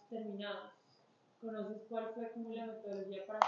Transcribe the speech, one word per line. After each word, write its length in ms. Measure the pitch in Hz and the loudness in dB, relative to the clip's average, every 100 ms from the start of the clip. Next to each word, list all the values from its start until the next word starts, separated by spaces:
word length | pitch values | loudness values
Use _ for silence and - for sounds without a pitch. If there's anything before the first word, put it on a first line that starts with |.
| - | -6
terminados? 600 | 220 214 196 202 - - - - - - - - - | -4 -2 -2 -2 -4 -6 -14 -20 -20 -20 -20 -20 -10
¿Conoces 420 | 226 214 202 214 - | -4 -2 -2 -4 -2
cuál 220 | 226 220 233 | -2 0 -2
fue 160 | 226 | -4
como 220 | 233 226 | -4 -4
la 120 | 226 226 | -2 -4
metodología 600 | 214 208 196 190 196 196 | -4 -4 -2 -2 -4 4
para 120 | 214 | 8